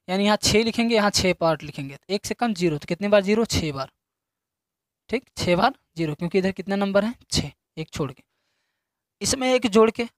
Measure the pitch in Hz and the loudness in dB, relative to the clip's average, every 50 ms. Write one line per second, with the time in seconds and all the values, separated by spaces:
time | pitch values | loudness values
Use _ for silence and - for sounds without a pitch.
0 | - - 180 196 202 208 214 208 - - - 208 233 226 202 - 233 233 233 214 | -8 -4 -2 0 2 2 2 2 0 2 2 2 2 2 0 0 0 2 2 2
1 | 202 240 - - - 185 175 - 170 165 160 143 - 151 - - 143 135 139 - | 2 2 0 0 0 0 0 2 2 0 0 0 -4 -12 -12 -12 -12 -12 -12 -14
2 | _ - 190 208 - - 214 - 247 233 214 170 175 170 151 147 - - 175 - | _ -6 -6 -6 -6 -6 -6 -4 -4 -4 -2 0 0 0 0 -2 -4 -6 -6 -4
3 | 196 208 208 208 190 190 214 220 233 - - - 170 151 139 135 131 - _ _ | 0 4 4 4 4 4 2 2 2 0 -2 -2 -2 -4 -4 -6 -8 -10 _ _
4 | _ _ _ _ _ _ _ _ _ _ _ _ _ _ _ _ _ _ _ _ | _ _ _ _ _ _ _ _ _ _ _ _ _ _ _ _ _ _ _ _
5 | _ - 214 254 - _ - - - 180 175 170 208 240 - _ _ _ - 165 | _ -6 -6 -6 -8 _ -10 -6 -2 0 2 2 2 0 0 _ _ _ -8 -6
6 | 165 156 147 - 175 170 - 196 180 190 190 - 180 196 196 196 202 196 196 202 | -6 -6 -4 -6 -6 -2 0 0 0 0 -4 -4 -6 -4 -2 -2 -2 0 2 0
7 | 208 226 254 _ _ - - - 143 143 - _ _ _ - 156 160 - - - | 0 0 -4 _ _ -6 -4 -4 -4 -6 -8 _ _ _ -14 -14 -14 -12 -8 -8
8 | 156 127 127 _ _ _ _ _ _ _ _ _ _ _ _ _ _ _ _ _ | -8 -8 -8 _ _ _ _ _ _ _ _ _ _ _ _ _ _ _ _ _
9 | _ _ _ - 208 - 254 269 254 254 254 254 - 226 185 226 220 220 - - | _ _ _ -8 -4 -4 -2 0 0 0 0 2 2 4 4 6 6 4 4 -2
10 | 233 233 _ | -8 -8 _